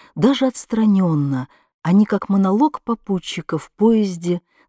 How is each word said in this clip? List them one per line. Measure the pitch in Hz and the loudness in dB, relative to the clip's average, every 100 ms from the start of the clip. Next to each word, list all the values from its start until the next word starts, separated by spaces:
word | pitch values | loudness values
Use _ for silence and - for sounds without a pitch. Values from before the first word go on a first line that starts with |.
| - - | -18 0
даже | 202 277 262 | 0 2 -2
отстранённо, | - - 220 220 196 185 156 143 131 127 _ _ _ | -4 -6 0 2 2 2 0 -2 -4 -6 _ _ _
а | - | 0
не | 190 214 | 2 2
как | 202 - | 0 -2
монолог | 196 190 208 302 - | 0 2 2 0 -2
попутчика | - 233 - 190 - - - 160 | -8 -8 -4 -6 -6 -12 -8 -8
в | - | -10
поезде | _ 220 226 202 175 175 175 - _ | _ 2 2 0 -4 -4 -4 -6 _